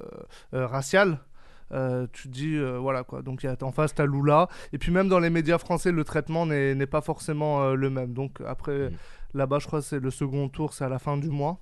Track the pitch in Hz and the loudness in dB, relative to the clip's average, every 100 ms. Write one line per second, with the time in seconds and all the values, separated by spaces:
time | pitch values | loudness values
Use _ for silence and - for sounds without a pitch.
0 | 50 50 50 - - 131 127 135 135 185 | -14 -16 -18 -20 -8 -4 -2 -4 2 4
1 | 202 151 - - - - - 131 131 127 | 6 2 -6 -20 -20 -18 -8 -4 -2 -2
2 | 123 - 139 127 151 151 135 123 131 127 | -4 -8 -12 -6 -2 -2 -2 -2 -2 -2
3 | 127 131 131 131 135 127 135 127 156 - | -4 -10 -8 -6 -4 -4 -4 0 0 4
4 | 143 139 147 147 180 - - 135 - 175 | 2 4 6 6 6 0 -8 -2 2 4
5 | 190 185 170 165 160 170 - 170 185 170 | 6 6 6 2 4 2 2 0 2 0
6 | 147 151 143 160 165 147 139 135 139 156 | 0 -2 0 0 2 2 2 2 0 0
7 | 147 160 - 151 151 143 135 135 139 131 | -2 -6 -4 -2 0 2 2 2 0 -2
8 | 123 120 135 - 113 131 - 143 135 170 | -4 -4 -6 -6 -8 -6 -4 -2 -2 -6
9 | - - - 139 131 143 - 151 139 147 | -12 -12 -6 -2 0 0 0 -4 -2 -2
10 | 131 - 143 139 139 143 151 - 135 131 | -2 -2 -2 -2 -4 -4 -6 -4 -4 -4
11 | - 143 156 143 143 185 | -2 -2 -2 -2 -2 -4